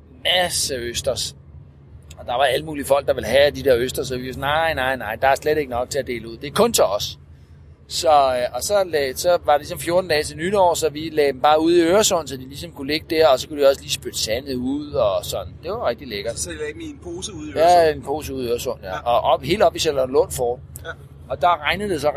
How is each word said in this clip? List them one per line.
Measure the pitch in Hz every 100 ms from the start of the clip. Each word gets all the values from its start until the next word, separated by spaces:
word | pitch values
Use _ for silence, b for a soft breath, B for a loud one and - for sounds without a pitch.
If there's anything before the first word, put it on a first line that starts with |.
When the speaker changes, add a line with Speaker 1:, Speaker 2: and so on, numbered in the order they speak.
| - -
Speaker 1:
masse | 160 185 175 - -
østers. | 131 120 117 - 117 - - - - - - - - - -
Og | -
der |
var | 123
alle | 135 135 156
mulige | 147
folk, | 127 139 139
der |
ville | 131 107
have | 131 147
de | 135
der | 135 120
østers, | 127 131 131
så | 127
vi | 127
var |
sådan, | 123
"Nej, | 139 151 165
nej, | 147 131 135
nej, | 107 113
der | 135
er |
slet | 139 151 156
ikke | 135
nok | 120 123
til | 139
at | 127
dele | 120 113
ud. | 120
Det | 143
er |
kun | - 233
til | 226
os." | 120 101 - - - b b b - - -
Så, | - 160 147 135 127
øh, | 123
og | 123
så, | - 202 185
lag-, | 151 139 131
så | 175 175
var | 147
det | 147
ligesom | 147 165
fjorten | 143 175 185
dage | 151
til | 143 147
nytår, | 170 202 180
så | 160 156
vi | 143 160
lagde | 151 143
dem | 131
bare | 147 156
ude | 160 175
i |
Øresund, | 165 196 214 180 147
så | 135
de | 131
ligesom | 139 170
kunne | 143 135
ligge | 156 -
der, | 160 156
og | 127
så | -
kunne | 151
de | 139
også | 135
lige | 151
spytte | - 120 -
sandet | - 113 143
ud | 127 127 143 147
og | 143 107 92
sådan. | - 113 90 -
Det | 156
var | 233 170
rigtig | 120 139
lækkert. | 101 104 117
Speaker 2:
Så | 175
I |
lagde | 156 151
dem | 160
i |
en | 160 143
pose | 175 175 190
ude | 151 151
i | 143
Speaker 1:
Ja, | 165 175
Speaker 2:
Øresund? | 165 147
Speaker 1:
en |
pose | 127 151 143
ude | 135 120
i |
Øresund, | 120 127 113
ja. | 95
Speaker 2:
Ja. | 92
Speaker 1:
Og | 117 117
op, | 127 165
helt | 139 208
op | 180 170
i |
Charlottenlund | 160 139 131 143 185
Fort. | - 120 - - -
Speaker 2:
Ja. | - 165 - - -
Speaker 1:
Og | 135
der | 175 165
regnede | 147 175 185
det | 156
så | 147